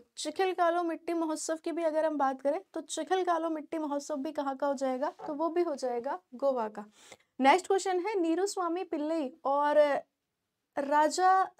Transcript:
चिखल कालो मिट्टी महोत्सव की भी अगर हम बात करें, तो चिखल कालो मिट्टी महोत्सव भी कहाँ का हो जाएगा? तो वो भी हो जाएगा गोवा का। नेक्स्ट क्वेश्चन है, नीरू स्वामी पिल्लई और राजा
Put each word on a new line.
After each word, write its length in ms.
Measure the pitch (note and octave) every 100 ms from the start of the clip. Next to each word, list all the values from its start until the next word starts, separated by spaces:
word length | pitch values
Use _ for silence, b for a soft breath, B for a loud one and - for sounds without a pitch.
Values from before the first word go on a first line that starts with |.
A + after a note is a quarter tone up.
| - -
चिखल 360 | D4+ D#4 F#4+
कालो 300 | F4+ E4+ F4
मिट्टी 320 | E4+ D#4+ -
महोत्सव 420 | E4+ D#4+ D#4 - D#4+
की 160 | E4+
भी 100 | D#4+
अगर 220 | D#4+ D#4
हम 140 | D#4 D4
बात 240 | C4+ C4+
करें, 180 | C#4 E4 -
तो 60 | E4
चिखल 420 | C#4+ - D#4 F#4+
कालो 260 | F4+ E4 E4
मिट्टी 280 | D#4 D4 E4
महोत्सव 380 | D4+ C#4+ C#4+ D4
भी 160 | D#4
कहाँ 240 | D4 C#4 C4+
का 100 | C#4+
हो 80 |
जाएगा? 360 | C4 C4 B3+ F4
तो 240 | - F#4
वो 140 | C#4+ E4
भी 140 | E4+
हो 120 | E4+
जाएगा 440 | C4+ B3 A#3+ C4 F4+ _
गोवा 340 | A#3+ C#4 B3+ A3
का। 160 | G#3 G#3 B B B B -
नेक्स्ट 260 | C4 F4+ -
क्वेश्चन 340 | F#4+ F#4+ F#4
है, 200 | F#4+ G#4
नीरू 260 | E4 E4 G4
स्वामी 380 | G4 E4+ F4
पिल्लई 480 | F4+ D#4 D4+ E4 C4 -
और 340 | C4+ C#4+ D4 D4 D4 C#4 - _ _ _ _ _ _ -
राजा 760 | C#4 D4 D4+ D#4 F#4 F#4+ F#4